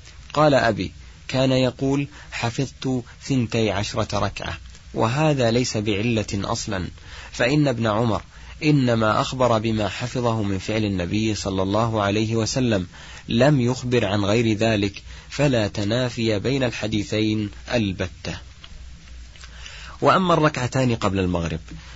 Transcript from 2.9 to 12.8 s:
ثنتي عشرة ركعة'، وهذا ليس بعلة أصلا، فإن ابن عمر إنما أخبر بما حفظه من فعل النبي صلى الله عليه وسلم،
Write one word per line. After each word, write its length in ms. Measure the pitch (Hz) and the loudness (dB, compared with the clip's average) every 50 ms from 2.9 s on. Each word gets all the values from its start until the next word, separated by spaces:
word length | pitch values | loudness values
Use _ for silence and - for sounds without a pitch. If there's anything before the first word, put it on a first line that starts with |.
| 131 123 120 - - - - | -2 -2 -4 -8 -16 -18 -4
ثنتي 480 | - 139 127 117 110 - 117 113 104 | -2 0 0 0 0 0 0 0 2
عشرة 480 | 92 98 104 - - 110 101 - 104 101 | 0 0 -2 -2 -2 -2 -2 0 0 -2
ركعة'، 380 | 101 101 - - - - - - - - - - - - - | -2 -2 -4 -6 -8 -8 -8 -10 -12 -18 -18 -18 -18 -10 -2
وهذا 580 | 131 117 113 123 147 156 156 147 135 120 113 | 0 0 2 2 2 2 2 4 4 2 4
ليس 260 | 113 127 123 - - | 4 2 2 0 -2
بعلة 480 | 110 104 110 101 98 113 120 113 110 101 - 110 | -2 -2 0 0 0 0 0 0 0 0 -2 -4
أصلا، 540 | 101 98 107 113 - - 113 98 92 85 - - - - - - - - - | -4 -2 -2 -4 -4 -4 -4 -4 -4 -4 -6 -8 -14 -18 -18 -16 -16 -16 -14
فإن 360 | - - 120 123 147 151 147 | -2 0 2 4 4 4 4
ابن 200 | 139 120 113 117 | 4 2 2 2
عمر 340 | 110 101 110 123 110 101 90 - - - - - - - - 160 | 2 2 2 2 2 2 0 -2 -8 -18 -18 -18 -18 -12 -2 2
إنما 580 | 151 147 139 127 123 117 113 110 107 107 117 | 4 4 4 4 4 4 4 4 4 4 2
أخبر 380 | 135 - 139 127 127 117 113 110 | 0 0 0 2 2 4 4 2
بما 300 | 110 113 110 110 104 104 | 2 0 0 0 -2 -2
حفظه 540 | - - 127 123 - 131 120 117 113 110 101 | -4 -6 -8 -6 -4 -2 0 0 0 0 0
من 140 | 101 95 | -2 -2
فعل 280 | 95 - - 107 110 107 | -4 -2 -2 -2 0 0
النبي 500 | 104 98 90 85 87 98 107 110 110 107 | 0 0 -2 -2 0 0 0 0 0 -2
صلى 260 | 104 - 101 95 95 | -2 -4 -2 0 0
الله 400 | 95 95 101 110 117 117 110 107 | 0 2 2 2 2 2 2 2
عليه 340 | 101 101 101 110 113 110 113 | 2 2 2 2 0 0 0
وسلم، 520 | 113 107 - - 135 127 117 107 95 | 0 0 0 0 0 0 2 2 0